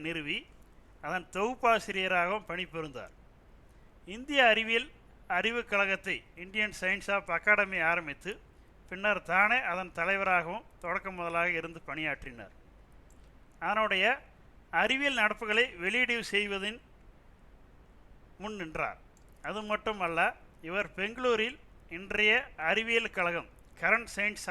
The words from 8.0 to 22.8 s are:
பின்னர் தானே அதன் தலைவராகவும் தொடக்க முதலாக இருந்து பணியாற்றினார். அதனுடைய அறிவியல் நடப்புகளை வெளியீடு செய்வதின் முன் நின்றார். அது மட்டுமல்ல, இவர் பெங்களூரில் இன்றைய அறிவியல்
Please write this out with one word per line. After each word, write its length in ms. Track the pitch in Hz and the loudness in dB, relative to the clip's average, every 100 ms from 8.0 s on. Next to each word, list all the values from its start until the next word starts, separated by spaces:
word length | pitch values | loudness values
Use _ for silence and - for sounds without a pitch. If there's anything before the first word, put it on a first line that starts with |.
| 156 139 180 226 - - - - - | -2 -8 -10 -10 -14 -20 -20 -20 -14
பின்னர் 320 | 190 208 190 - | -4 -2 -2 0
தானே 300 | 180 208 247 233 | 2 4 2 0
அதன் 200 | 175 196 - | -4 -4 -2
தலைவராகவும் 680 | 170 196 190 180 165 208 - - | 0 0 2 2 2 -6 -10 -10
தொடக்க 240 | 170 185 190 | -6 -4 -6
முதலாக 400 | 180 170 170 175 170 | -6 -2 0 0 -2
இருந்து 200 | 165 160 - | -6 -10 -10
பணியாற்றினார். 640 | 143 156 135 135 120 95 - - - - - - - - - - - 170 | -6 -4 -6 -8 -14 -16 -20 -20 -20 -20 -20 -20 -20 -20 -20 -20 -6 0
அதனுடைய 400 | 208 214 190 208 277 - - - - - 170 | 2 2 4 2 2 -4 -20 -20 -20 -2 2
அறிவியல் 380 | 214 269 285 247 | 2 2 0 4
நடப்புகளை 440 | 214 214 220 220 254 180 | 2 2 0 2 2 0
வெளியீடு 340 | 180 226 247 233 196 | -2 0 0 0 0
செய்வதின் 460 | 202 208 196 196 - - - - - - - - - - - - - - - - - | 0 0 -2 -6 -8 -14 -20 -20 -20 -20 -20 -20 -20 -20 -20 -20 -20 -20 -20 -20 -14
முன் 160 | 202 208 | -10 -10
நின்றார். 380 | 165 160 131 92 - - - - 143 | -8 -4 -4 -6 -16 -20 -20 -12 -8
அது 120 | 202 214 | -6 -4
மட்டுமல்ல, 480 | 214 220 208 175 165 202 - - - 160 | -4 -2 -2 -2 2 0 0 -14 -16 -6
இவர் 200 | 190 175 - | -4 -4 -4
பெங்களூரில் 600 | 202 240 254 220 226 294 - - - 170 | -6 -2 2 2 0 -4 -16 -20 -14 -12
இன்றைய 340 | 196 208 214 233 277 - 160 | -4 2 6 4 2 -2 0
அறிவியல் 460 | 196 | 2